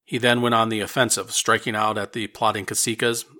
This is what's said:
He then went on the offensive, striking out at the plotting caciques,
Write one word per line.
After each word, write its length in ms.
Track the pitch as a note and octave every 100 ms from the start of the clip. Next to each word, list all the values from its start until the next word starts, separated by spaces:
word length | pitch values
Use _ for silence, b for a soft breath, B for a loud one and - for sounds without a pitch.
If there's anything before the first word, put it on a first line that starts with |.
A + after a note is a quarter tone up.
He 140 | - B2
then 240 | B2 A#2+
went 120 | A#2+
on 140 | A2+ A2+
the 120 | G#2+
offensive, 520 | F#2+ C#3 A#2 G2 F#2+
striking 420 | - - A2 B2
out 220 | G#2+ A2 G#2+
at 160 | G2+
the 140 | A#2+ G2+
plotting 400 | - A2 G#2 F#2+
caciques, 580 | G#2 A#2+ G#2+ A#2+ A#2 -